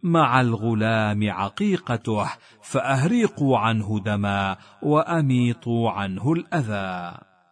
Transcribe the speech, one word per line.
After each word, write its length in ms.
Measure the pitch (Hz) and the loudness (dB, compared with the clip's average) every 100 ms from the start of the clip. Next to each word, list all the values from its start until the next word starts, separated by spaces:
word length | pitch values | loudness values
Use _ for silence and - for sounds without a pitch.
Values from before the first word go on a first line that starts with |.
'مع 380 | 175 165 139 131 | 2 2 4 4
الغلام 880 | 123 113 113 110 110 110 107 104 107 | 2 0 0 0 0 0 0 0 -2
عقيقته، 960 | 92 98 - 208 180 - 113 - 107 87 - - - | -2 -6 -2 0 0 -2 -4 -2 -2 -2 -6 -18 -20
فأهريقوا 960 | - 139 131 135 156 240 220 - 139 123 | -6 -4 0 0 2 2 2 0 2 2
عنه 420 | 110 110 101 107 | 2 0 -2 -4
دما، 580 | 104 104 101 101 98 95 - - | -2 -2 0 0 -2 -4 -12 -8
وأميطوا 1080 | 143 151 - 170 143 123 120 117 - 117 117 | 0 0 2 0 2 2 2 -2 -2 0 0
عنه 420 | 95 98 92 120 | -2 -6 -4 -2
الأذى'. 1000 | 165 156 170 113 104 95 90 87 87 95 92 87 | -2 -2 -4 -2 -4 -6 -8 -10 -14 -20 _ _